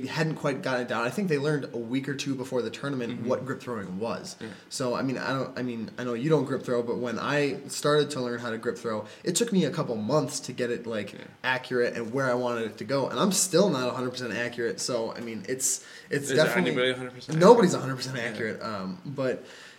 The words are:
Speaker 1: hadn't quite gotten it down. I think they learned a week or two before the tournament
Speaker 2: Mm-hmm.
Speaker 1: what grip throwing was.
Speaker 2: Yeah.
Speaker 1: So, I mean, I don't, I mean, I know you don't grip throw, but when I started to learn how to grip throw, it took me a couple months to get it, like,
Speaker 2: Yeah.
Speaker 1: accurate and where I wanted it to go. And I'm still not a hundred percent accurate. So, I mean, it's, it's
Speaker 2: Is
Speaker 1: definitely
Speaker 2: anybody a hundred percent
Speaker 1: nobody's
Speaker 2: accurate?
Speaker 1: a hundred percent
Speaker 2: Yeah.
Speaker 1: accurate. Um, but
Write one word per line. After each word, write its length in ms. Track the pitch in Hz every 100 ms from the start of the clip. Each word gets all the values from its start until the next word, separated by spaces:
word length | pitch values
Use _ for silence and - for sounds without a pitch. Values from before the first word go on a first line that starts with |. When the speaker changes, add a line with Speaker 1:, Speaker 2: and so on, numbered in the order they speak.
| 127
Speaker 1:
hadn't 280 | 156 156 151
quite 260 | 147 131
gotten 220 | 135 123
it 40 | 120
down. 160 | 117
I 60 | 117
think 180 | 208 185
they 100 | 147
learned 300 | 147 147 -
a 40 | 120
week 300 | 113 135 135
or 60 |
two 220 | 135 139 127
before 260 | 117 127
the 80 | 113
tournament 420 | - 139 131 117
Speaker 2:
Mm-hmm. 160 | - 120
Speaker 1:
what 180 | - 135
grip 140 | 131
throwing 400 | - 113 92 92
was. 380 | 113 95 - -
Speaker 2:
Yeah. 80 | 110 92 -
Speaker 1:
So, 260 | - 127 104
I 60 |
mean, 160 | 135 123
I 160 | 92
don't, 260 | - 87 -
I 20 |
mean, 300 | 123 117 104 -
I 80 | 123
know 80 |
you 160 | 117 151
don't 160 | 151 135
grip 180 | 127
throw, 180 | - 120
but 180 | 117 120
when 200 | 120 113
I 380 | 117 147 143 - -
started 440 | - 147 151 143
to 100 | 131
learn 180 | 123 120
how 100 | 120
to 80 | 113
grip 200 | 120 -
throw, 260 | 117 107 - - 185
it 100 | -
took 160 | 233
me 140 | 190 143
a 60 |
couple 260 | 156 127 110
months 420 | 107 151 135 -
to 140 | -
get 180 | 123 120
it, 160 | 117 113
like, 240 | 110 101
Speaker 2:
Yeah. 80 | - - -
Speaker 1:
accurate 540 | 123 127 - 127 120 107
and 160 | 110
where 180 | 135 131
I 20 |
wanted 300 | 123 123 117
it 140 | 113 -
to 80 | 110
go. 240 | 135 127
And 100 | 123
I'm 140 | 190
still 360 | 185 - 160 196
not 200 | 131 123
a 20 |
hundred 200 | 127 127
percent 200 | 127 120
accurate. 480 | 104 120 120 117 92
So, 340 | - 123 113
I 60 | -
mean, 240 | 117 110 92
it's, 340 | - - - - - -
it's 220 | 143 139
Speaker 2:
Is 60 | 175
Speaker 1:
definitely 340 | - 120 127
Speaker 2:
anybody 200 | 127 127
a 40 | 127
hundred 180 | 127 -
percent 240 | - 156
Speaker 1:
nobody's 360 | 185 240 175 131
Speaker 2:
accurate? 80 |
Speaker 1:
a 40 | 131
hundred 80 | 131
percent 180 | 131 131
Speaker 2:
Yeah. 80 |
Speaker 1:
accurate. 400 | 117 107 110 -
Um, 360 | 113 101 95 90 -
but 400 | 135 131 113 - - -